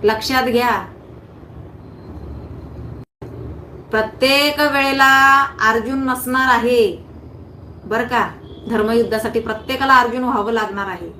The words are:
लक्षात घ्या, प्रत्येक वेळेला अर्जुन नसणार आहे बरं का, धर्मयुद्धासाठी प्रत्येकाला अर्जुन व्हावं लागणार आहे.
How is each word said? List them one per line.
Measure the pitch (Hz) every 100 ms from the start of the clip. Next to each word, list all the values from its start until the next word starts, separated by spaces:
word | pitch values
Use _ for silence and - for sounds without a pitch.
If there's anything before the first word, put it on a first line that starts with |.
लक्षात | 214 220 - 262
घ्या, | 254 240 240 202 - - - - - - - - - - - - - - - - - - - - - - - _ - - - - - - -
प्रत्येक | 220 220 - 262 277 294 294
वेळेला | 294 277 277 269 269 269 269 269 277 - 220
अर्जुन | 226 220 269 262
नसणार | 247 247 254 247 240
आहे | 233 240 208 165 - - - - - - - - -
बरं | 220
का, | 240 240 - - - - -
धर्मयुद्धासाठी | 226 214 233 214 214 - 226
प्रत्येकाला | 226 220 - 262 269 254
अर्जुन | 240 247
व्हावं | 254 214 202
लागणार | 226 208 202 196
आहे. | 180 170